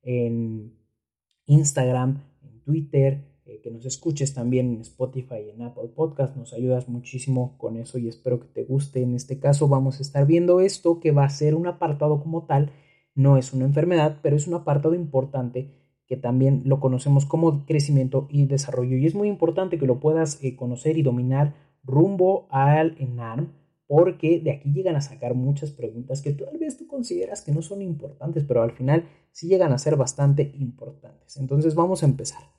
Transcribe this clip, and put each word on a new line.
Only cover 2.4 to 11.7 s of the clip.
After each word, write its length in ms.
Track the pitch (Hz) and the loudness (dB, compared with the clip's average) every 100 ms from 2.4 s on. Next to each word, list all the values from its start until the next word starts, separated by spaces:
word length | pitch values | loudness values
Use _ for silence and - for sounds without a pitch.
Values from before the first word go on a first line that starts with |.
en 220 | - 113 | -20 -18
Twitter, 640 | - 160 143 143 135 139 - _ - | -4 -4 0 2 2 0 -10 _ -20
eh, 160 | 110 | -18
que 80 | 120 | -16
nos 160 | 113 127 | -12 -12
escuches 480 | - 170 147 139 | -6 -6 -2 -4
también 400 | 131 120 127 123 | -4 -2 0 0
en 80 | 113 | -4
Spotify 540 | 113 _ 127 131 127 113 107 | -10 _ -8 -6 -10 -12 -14
y 60 | |
en 100 | 110 | -14
Apple 280 | 120 120 117 - | -16 -12 -14 -4
Podcast. 400 | 156 - 131 139 | -4 -2 -4 -4
Nos 160 | 117 | -12
ayudas 380 | 117 127 127 127 | -4 0 0 -2
muchísimo 680 | 120 131 131 139 127 127 - | -10 -8 -8 -2 -2 -2 -6
con 180 | - 113 | -10 -8
eso 220 | 117 123 | -8 -8
y 80 | 117 | -8
espero 320 | - 127 123 | -6 -4 -4
que 80 | - | -4
te 160 | - | -10
guste. 400 | - 135 143 131 | -2 -2 -2 -2
En 100 | 123 | -2
este 240 | 123 - 131 | -2 -6 -2
caso 300 | 143 143 147 | 2 4 4
vamos 320 | 135 135 127 | 2 0 -4
a 20 | |
estar 240 | - 143 139 | -6 0 4
viendo 360 | 165 175 180 | 4 6 4
esto, 380 | 196 - 170 170 | 4 2 0 2
que 120 | 160 | 2
va 140 | 143 139 | 4 2
a 40 | |
ser 240 | - 151 | 2 0
un 140 | 156 | 2
apartado 560 | 175 | -2